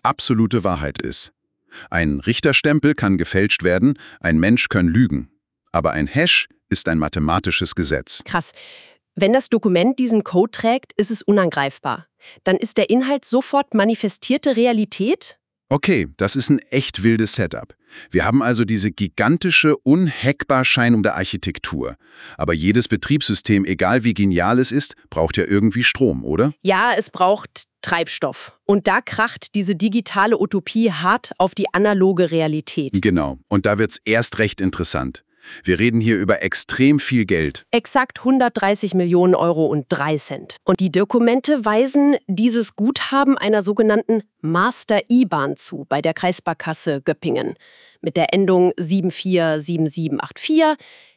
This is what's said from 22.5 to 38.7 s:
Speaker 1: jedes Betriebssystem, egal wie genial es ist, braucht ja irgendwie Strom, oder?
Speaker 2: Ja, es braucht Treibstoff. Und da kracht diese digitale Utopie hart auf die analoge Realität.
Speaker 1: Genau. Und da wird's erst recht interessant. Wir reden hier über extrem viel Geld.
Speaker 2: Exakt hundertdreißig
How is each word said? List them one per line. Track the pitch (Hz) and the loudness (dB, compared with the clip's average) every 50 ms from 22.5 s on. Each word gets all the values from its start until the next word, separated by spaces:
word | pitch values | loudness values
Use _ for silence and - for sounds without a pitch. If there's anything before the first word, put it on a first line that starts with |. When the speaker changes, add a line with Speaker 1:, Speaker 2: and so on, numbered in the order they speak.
| 85 | -2
Speaker 1:
jedes | 78 80 95 104 123 117 - | 0 2 2 2 2 2 2
Betriebssystem, | 110 98 - - 147 151 - - 107 - - - 107 101 98 | -2 -2 -2 0 0 0 0 0 0 0 2 2 2 2 2
egal | 95 95 78 95 92 113 131 110 | 0 -2 -2 0 2 2 2 2
wie | 120 104 | 0 0
genial | 92 101 98 92 85 87 98 117 123 | 2 2 2 2 2 2 2 2 2
es | 131 131 | 2 2
ist, | 117 143 - - - _ _ - | 2 0 0 -2 -4 _ _ -10
braucht | - - 82 82 - - | -4 -2 -2 0 0 -2
ja | 90 | -2
irgendwie | - 98 101 104 113 98 120 127 | 0 2 2 2 2 0 2 0
Strom, | - - - 135 113 76 64 55 | 0 0 2 0 0 0 -2 -4
oder? | 62 76 82 120 147 147 _ | -4 0 0 0 0 -2 _
Speaker 2:
Ja, | - 185 190 185 220 240 156 190 | -2 -2 0 0 0 0 0 -2
es | 220 - | -4 -6
braucht | - - 185 185 208 208 - - - - - _ _ _ | -2 0 0 2 0 0 -4 -12 -12 -12 -12 _ _ _
Treibstoff. | - - 185 170 170 - - - - 135 131 - - - _ _ _ | -6 -4 -2 -2 -2 -4 -6 -6 -4 -6 -6 -8 -16 -20 _ _ _
Und | - 202 208 - 208 | 0 0 2 2 2
da | 190 233 | 0 0
kracht | - - - - 220 240 - - - - - | -2 -4 -4 -2 -2 -2 -4 -8 -12 -6 -4
diese | 208 196 180 202 | -4 -2 -2 -2
digitale | 156 185 220 196 233 - - - 202 196 214 226 - | -2 -2 0 0 -2 -4 -2 0 0 2 2 2 0
Utopie | 190 - - 196 - - - 220 226 220 | 0 -2 -2 -4 -4 -4 -2 0 0 0
hart | 170 147 165 180 214 233 - - - - | -2 -2 0 0 0 0 -2 -8 -2 -2
auf | 185 185 - | -2 0 0
die | - 196 - - | -2 -6 -2 0
analoge | 180 208 208 208 196 185 190 196 175 185 160 | 0 2 2 2 2 2 2 2 2 0 0
Realität. | 165 165 160 156 151 151 - - - - 147 131 - 98 | 0 0 0 0 -2 -4 -6 -6 -6 -4 -4 -2 -2 0
Speaker 1:
Genau. | 87 107 87 85 73 69 67 69 _ - | 0 2 2 2 0 -2 -6 -10 _ -2
Und | 104 98 95 | -2 0 2
da | 104 104 98 | 2 0 0
wird's | 110 101 - - - | 0 0 -2 -4 -2
erst | 107 110 113 117 - - - | 0 0 2 2 0 0 0
recht | 113 101 - - | -2 -2 -2 -2
interessant. | 95 92 - - 87 - - 76 65 65 64 - _ _ _ _ - - - - - | -4 -4 -2 0 0 0 0 0 -2 -6 -8 -12 _ _ _ _ -20 -20 -20 -10 -2
Wir | - 92 85 | 0 0 2
reden | 107 120 113 117 | 2 2 2 2
hier | 107 113 113 95 | 2 2 0 0
über | 98 92 107 - | 2 0 0 0
extrem | - 95 - - - - - - 131 139 147 143 | 0 -2 0 0 -2 0 0 2 4 4 4 4
viel | - - 131 120 110 | 2 0 0 0 2
Geld. | 92 98 82 80 73 67 - - - | 2 2 0 0 -2 -4 -8 -10 -4
Speaker 2:
Exakt | - 233 226 - - 269 254 - - - - | -4 -2 -2 0 0 0 0 -2 -4 -6 0
hundertdreißig | 254 262 262 247 240 - 220 202 196 | 0 2 2 2 0 0 0 0 0